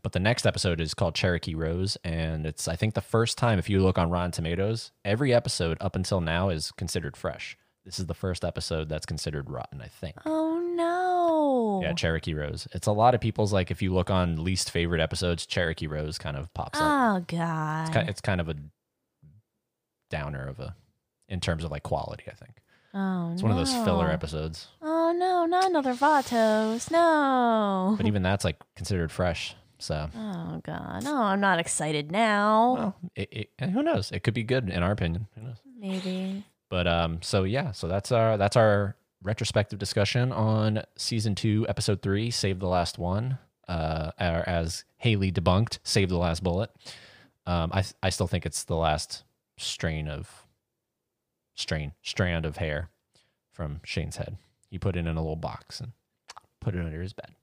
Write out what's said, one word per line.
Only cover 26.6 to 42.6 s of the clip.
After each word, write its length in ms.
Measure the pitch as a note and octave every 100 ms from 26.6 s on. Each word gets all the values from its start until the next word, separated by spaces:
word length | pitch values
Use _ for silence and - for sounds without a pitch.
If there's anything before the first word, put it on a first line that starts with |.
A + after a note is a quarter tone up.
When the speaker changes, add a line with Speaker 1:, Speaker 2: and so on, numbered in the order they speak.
| A3 A3+ -
Speaker 2:
No. 1040 | E4 E4+ D#4 C#4 C4 A#3+ A3 G3+ F#3+ F#3 G#3+
Speaker 1:
But 80 | -
even 160 | G2+
that's, 200 | F#2 G2+
like, 120 | F2+ D2+ -
considered 360 | - F2 F#2+ E2
fresh, 440 | - F2+ E2 - - _ _
so. 300 | - D#2 D2+
Speaker 2:
Oh, 440 | A3 G#3+ F3 E3 D#3+
God. 400 | - D#3 - F#3
Oh, 160 | C4 D4
I'm 160 | G#3 G3
not 180 | G3 E3+
excited 520 | E3+ - D#3 D3+ D3
now. 600 | F#3+ A3+ G3+ G#3 A3 A#3+
Speaker 1:
Well, 220 | B3+ A3 - F3
it, 140 | - -
it, 180 | A#2+ G#2 -
and 120 | B2+
who 120 | G#3+
knows? 280 | D#4 D4+ G2+
It 120 | F2+
could 100 | -
be 100 | A2+
good, 260 | A2 C3 G#2
in 140 | E2+
our 80 | F2+
opinion. 360 | G#2 E2+ F2 G#2+
Who 60 | - A2+
knows? 100 | A#2 C#4 B3
Speaker 2:
Maybe. 640 | G3 F#3+ F#3 F#3 F#3+ G3 - _ _
Speaker 1:
But, 180 | F2+ F2
um, 340 | E2+ E2 E2
so, 220 | - G#2
yeah, 280 | F#2+ B2+ D3
so 160 | G2 E2+
that's 240 | F#2+ -
our, 260 | A#2+ A2+ G#2+
that's 180 | G2+ B2
our 380 | A2 G2+ G2 - _ _
retrospective 580 | F#2 A2+ A2 G#2+ G#2 G2+
discussion 520 | G2+ - G2 B2 B2
on 500 | G#2+ A2 A2 G#2+ G#2+ -
season 400 | - - A#2 G#2+
two, 300 | F#2+ A2+ G#2+ A#2
episode 320 | - A2 G2
three, 300 | G2+ G2 A#2
Save 280 | - G2
the 80 | F#2